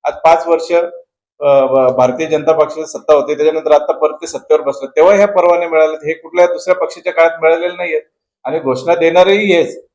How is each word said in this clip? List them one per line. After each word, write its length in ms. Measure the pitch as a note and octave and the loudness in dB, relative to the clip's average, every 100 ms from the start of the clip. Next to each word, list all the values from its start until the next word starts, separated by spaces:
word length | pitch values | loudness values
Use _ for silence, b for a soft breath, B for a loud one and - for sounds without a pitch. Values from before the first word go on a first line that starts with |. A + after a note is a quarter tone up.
आज 80 | D3 | -8
पाच 340 | D3+ D#3+ E3 E3+ | 0 2 2 2
वर्ष, 260 | D#3+ - E3+ E3+ - _ _ _ _ | -2 0 -2 -2 -10 _ _ _ _
अ, 260 | C#3+ C#3 C3+ | 2 2 2
ब-, 300 | C3+ B2+ B2+ | 2 2 2
भारतीय 300 | B2+ B2 D#3 | 0 0 -4
जनता 260 | D#3 D#3 | -2 0
पक्षाची 340 | D#3 D3+ D#3 D#3 | 0 0 -2 -10
सत्ता 280 | E3+ - | -8 2
होती, 200 | D3 C#3 | 2 2
त्याच्यानंतर 380 | D3 D3+ D#3 D3+ | 0 0 0 2
आता 200 | D3 D3+ | 2 2
परत 220 | - D3+ | -2 -2
ते 120 | D3 D#3+ | -4 -10
सत्तेवर 340 | - - D3+ | -10 0 0
बसले, 260 | C#3 C3+ C3+ | 0 -8 -6
तेव्हा 280 | D#3 F3 | 2 4
ह्या 140 | G3+ G3+ | 4 2
परवाने 380 | F#3 F3 F3 E3+ | 2 2 2 0
मिळाले, 300 | D#3+ D#3 D#3 | 0 0 -2
हे 180 | D3+ | -8
कुठल्या 320 | D#3+ D#3+ F3 F3 | -10 -6 0 2
दुसऱ्या 300 | F3 F#3 F#3 | 0 -2 -2
पक्षाच्या 360 | F3 E3+ F3+ | -2 -6 -6
काळात 280 | E3+ E3 E3 | 0 0 2
मिळालेले 340 | D#3+ E3 F3+ F3+ | 0 0 -2 -6
नाहीयेत. 260 | F3 D#3 _ _ _ _ | -6 -6 _ _ _ _
आणि 140 | B2+ - | -8 -6
घोषणा 360 | C3 B2+ E3 | -4 -4 -2
देणारेही 520 | E3+ E3 E3+ F#3 G3+ G#3 | 0 2 4 4 2 2
हेच 320 | F3 C3+ - _ | 0 0 -8 _